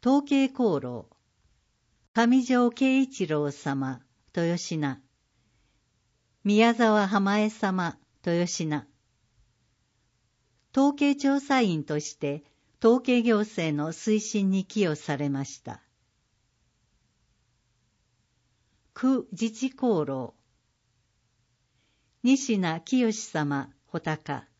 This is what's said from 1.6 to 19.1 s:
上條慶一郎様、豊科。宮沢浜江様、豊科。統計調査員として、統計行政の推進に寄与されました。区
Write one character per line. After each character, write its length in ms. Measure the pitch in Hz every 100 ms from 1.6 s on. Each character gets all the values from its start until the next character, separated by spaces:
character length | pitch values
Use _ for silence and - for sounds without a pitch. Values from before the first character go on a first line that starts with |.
| _ _ _ _ _
上 300 | - 233 262
條 260 | 247 254 240
慶 300 | 240 262 262
一 260 | 262 - 175
郎 240 | 151 147
様、 500 | 139 151 139 135 127 _ _ _
豊 220 | - 165 170
科。 440 | - 160 147 135 _ _ _ _ _ _ _ _ _ _ _ _ _ _
宮 300 | 202 208 233
沢 340 | 226 226 214 196
浜 300 | 202 196 208
江 120 | 214
様、 480 | - 202 185 170 - _ _
豊 220 | - 170 175
科。 400 | - 156 147 143 _ _ _ _ _ _ _ _ _ _ _ _ _ _ _ _ _ _ -
統 180 | 277
計 220 | 285 285 277
調 240 | 277 277
査 200 | 269 262
員 220 | 220 160
と 160 | 139 151
し 160 | 147
て、 300 | - 143 143 _ _ _ _
統 220 | 226 247
計 200 | 247 247
行 160 | 233 214
政 380 | 214 - 160 147
の 160 | 156
推 280 | 165 - 214
進 300 | 214 214 196
に 140 | 190
寄 180 | 185 214
与 180 | 185 151
さ 160 | - 143
れ 120 | 143
ま 160 | 139
し 180 | 139 -
た。 200 | - - _ _ _ _ _ _ _ _ _ _ _ _ _ _ _ _ _ _ _ _ _ _ _ _ _ _ _ _ _ _ _
区 360 | - 254